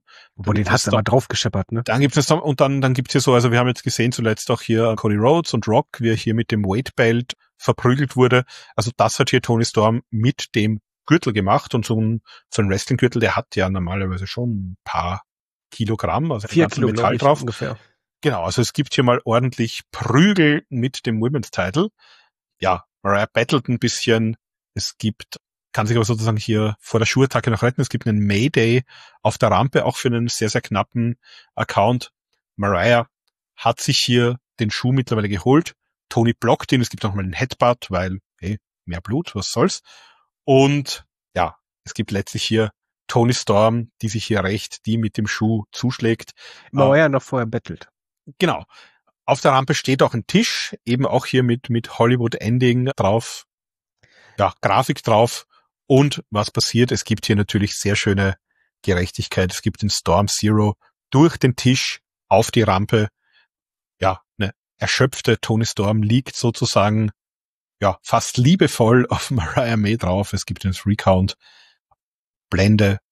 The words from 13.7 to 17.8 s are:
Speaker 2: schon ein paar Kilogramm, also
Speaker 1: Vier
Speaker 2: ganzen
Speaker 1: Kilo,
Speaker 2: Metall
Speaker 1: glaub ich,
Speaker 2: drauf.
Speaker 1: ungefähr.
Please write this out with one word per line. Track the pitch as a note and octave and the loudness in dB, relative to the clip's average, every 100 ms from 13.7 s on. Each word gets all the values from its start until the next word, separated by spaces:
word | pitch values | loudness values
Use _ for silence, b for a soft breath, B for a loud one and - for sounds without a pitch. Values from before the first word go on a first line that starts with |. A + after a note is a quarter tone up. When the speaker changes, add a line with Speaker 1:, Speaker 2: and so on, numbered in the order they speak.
| F#2+ F2 G2 F#2+ F#2 F#2+ | -2 -4 -4 -4 -6 -8
Speaker 2:
schon | - B2 | -6 -4
ein | G#2+ F#2 F#2 | -4 -8 -12
paar | - - F2 F#2+ - _ _ _ _ | -8 -6 -4 -6 -10 _ _ _ _
Kilogramm, | - G#2+ A2 - F2+ E3 | -6 -4 -2 -2 -2 -2
also | A#2 G#2+ | -4 -2
Speaker 1:
Vier | - E3 | 0 0
Speaker 2:
ganzen | - | 0
Speaker 1:
Kilo, | A#2 | -2
Speaker 2:
Metall | G#2+ | 0
Speaker 1:
glaub | A#2+ | 0
ich, | A#2+ | 2
Speaker 2:
drauf. | C#3 C#3+ | 2 2
Speaker 1:
ungefähr. | B2+ - C3 A#2+ | -2 -6 -8 -10